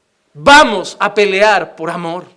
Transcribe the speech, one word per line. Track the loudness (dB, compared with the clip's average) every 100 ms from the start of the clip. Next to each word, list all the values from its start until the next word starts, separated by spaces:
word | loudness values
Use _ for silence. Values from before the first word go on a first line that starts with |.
| _ _ _
vamos | -4 4 4 4 -2 -8 -6
a | -4
pelear | -2 0 2 2 2 -2 -8
por | -10
amor. | -8 -8 -10 -14